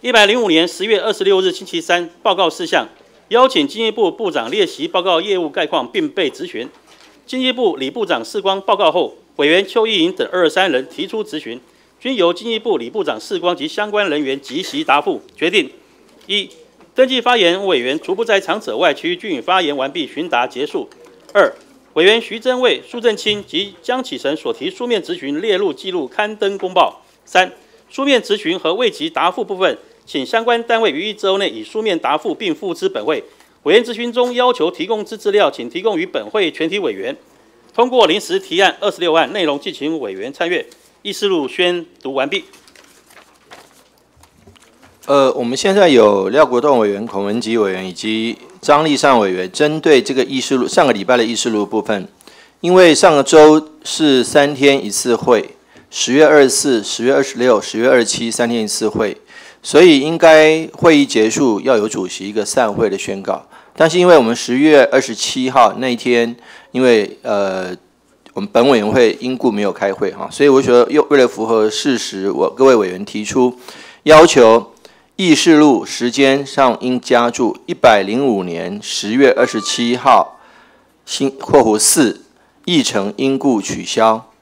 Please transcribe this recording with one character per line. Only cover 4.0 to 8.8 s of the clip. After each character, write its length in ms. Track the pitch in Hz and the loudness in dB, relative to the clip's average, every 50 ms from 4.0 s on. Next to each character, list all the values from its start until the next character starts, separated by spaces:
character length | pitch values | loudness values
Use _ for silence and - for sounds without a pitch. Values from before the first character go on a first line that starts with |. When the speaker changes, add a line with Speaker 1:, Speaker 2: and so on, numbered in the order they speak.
| 220 185 | -2 -2
Speaker 1:
部 180 | - - 233 185 | -2 -4 -6 -4
长 200 | 156 135 113 117 | -4 -4 -6 -6
列 160 | 143 214 190 | -2 -2 -2
席 200 | 156 - - 147 | -2 -2 -10 -10
报 140 | 165 - 190 | -4 -4 -4
告 180 | 175 190 175 165 | -2 0 -2 -2
业 160 | 185 208 196 185 | -2 -2 -4 -4
务 100 | 170 151 | -4 -6
概 180 | 135 196 165 | -4 -6 -6
况， 240 | 151 - 156 123 120 | -4 -4 -6 -6 -4
并 160 | - 208 160 | -6 -6 -6
被 220 | 147 - - 175 139 | -4 -4 -4 -4 -4
质 180 | - - - | -6 -8 -14
询。 220 | - - 107 120 143 _ _ _ _ _ _ _ _ _ _ _ | -12 -10 -12 -12 -12 _ _ _ _ _ _ _ _ _ _ _
经 160 | _ - 254 | _ -8 -4
济 100 | 254 254 | -4 -4
部 280 | 254 240 247 196 156 135 | -2 -2 -2 -2 -2 -2
李 120 | 135 131 | -8 -8
部 140 | - 247 214 | -6 -8 -4
长 180 | 175 165 120 | -4 -4 -6
世 200 | 113 - - 214 | -6 -8 -10 -6
光 180 | 180 196 190 196 | -4 -4 -4 -4
报 160 | 190 - 214 | -2 -4 -2
告 160 | 190 | 0